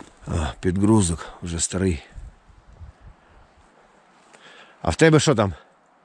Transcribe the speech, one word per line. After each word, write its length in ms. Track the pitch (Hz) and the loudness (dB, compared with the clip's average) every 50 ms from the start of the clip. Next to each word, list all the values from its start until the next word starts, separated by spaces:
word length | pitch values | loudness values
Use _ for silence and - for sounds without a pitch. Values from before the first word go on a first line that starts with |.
| - - - _ - | -20 -20 -20 _ -10
А, 260 | - - 82 78 73 - - | -6 -6 -4 -4 -6 -6 -4
підгрузок 680 | - 95 87 98 98 104 113 107 95 82 82 78 - - - - - | -4 -2 0 2 2 4 4 4 2 0 -4 -6 -10 -14 -18 -14 -12
вже 160 | 87 82 82 | -10 -8 -6
старий. 440 | - - 98 90 95 95 82 69 - - - - - - - _ _ _ - _ _ - - - - - - _ - - - _ _ _ _ - _ _ _ _ _ _ _ _ _ _ _ _ _ _ _ _ _ _ - - - - - - - - _ _ | -6 -6 -4 -2 -2 -2 -2 -4 -8 -16 -20 -20 -20 -20 -20 _ _ _ -20 _ _ -20 -20 -20 -20 -20 -20 _ -20 -20 -20 _ _ _ _ -20 _ _ _ _ _ _ _ _ _ _ _ _ _ _ _ _ _ _ -20 -20 -20 -20 -20 -20 -20 -20 _ _
А 80 | - 82 | -6 -4
в 60 | 80 | 0
тебе 240 | - 156 160 156 147 | 4 4 6 6 6
що 160 | - 160 135 | 4 2 2
там? 180 | 107 107 95 76 - - _ _ _ _ _ _ _ | 2 0 -2 -4 -8 -16 _ _ _ _ _ _ _